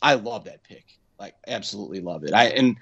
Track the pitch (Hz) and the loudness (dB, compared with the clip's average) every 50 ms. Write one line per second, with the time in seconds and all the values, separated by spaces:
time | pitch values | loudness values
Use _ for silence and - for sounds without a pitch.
0 | - 147 143 120 104 120 117 104 82 78 67 - _ - 107 - _ _ _ _ | 2 4 4 2 0 -4 -10 -10 -12 -16 -20 -20 _ -20 -20 -20 _ _ _ _
1 | _ _ _ - 101 95 - _ - - 120 107 98 - - 104 101 - 85 95 | _ _ _ -18 -18 -18 -18 _ -12 -8 -8 -8 -8 -10 -10 -10 -12 -10 -10 -10
2 | 90 90 85 78 76 71 85 110 120 117 - 131 131 123 110 117 | -8 -8 -10 -8 -2 2 6 6 6 6 4 2 2 2 0 -2